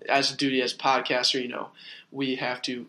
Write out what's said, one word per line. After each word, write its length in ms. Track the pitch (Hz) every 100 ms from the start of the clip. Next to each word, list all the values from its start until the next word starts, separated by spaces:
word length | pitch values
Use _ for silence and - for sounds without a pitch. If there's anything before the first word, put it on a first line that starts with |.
| -
as 240 | 139 139
a 60 | 135
duty, 240 | 139 131
as 100 | 120
a 40 | -
podcaster, 640 | 139 131 123 127 123 135
you 60 | 123
know, 220 | - - - - - -
we 240 | 135 135 127
have 260 | 127 123
to 240 | - 123